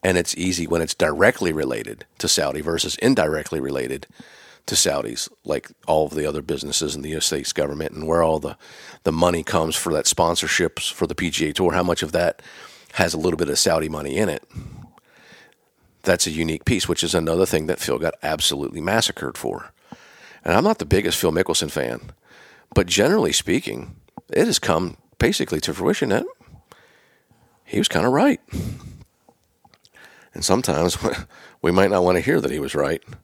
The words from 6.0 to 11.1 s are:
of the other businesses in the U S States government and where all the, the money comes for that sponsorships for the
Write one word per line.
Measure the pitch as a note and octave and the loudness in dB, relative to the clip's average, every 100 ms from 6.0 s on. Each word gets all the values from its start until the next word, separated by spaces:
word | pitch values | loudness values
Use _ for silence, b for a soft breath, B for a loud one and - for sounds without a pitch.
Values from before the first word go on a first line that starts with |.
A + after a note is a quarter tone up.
| D2+ | 2
of | |
the | D2+ D2+ | 0 -4
other | D2 | -4
businesses | C#2+ D2 C#2+ C#2+ D#2 D2 | -4 -6 -4 -4 -2 -6
in | |
the | C#2+ | -6
U | D#2 | -4
S | - | -2
States | D2+ C#2+ | -2 -4
government | - D2 D2 D#2 | -2 -2 -2 -6
and | D#2 D#2 | -6 0
where | E2 | 2
all | E2 D#2 | 4 2
the, | D2 - B B B B | -2 -12 B B B B
the | - | -4
money | D#2+ F2 F2 | 2 2 2
comes | D#2 F2+ D#2+ D#2+ | 0 0 0 -2
for | - | 0
that | D#2 - | 0 0
sponsorships | - E2+ E2+ D#2+ - E2+ - - | 2 2 2 0 0 0 -2 -8
for | - | -4
the | E2 | -4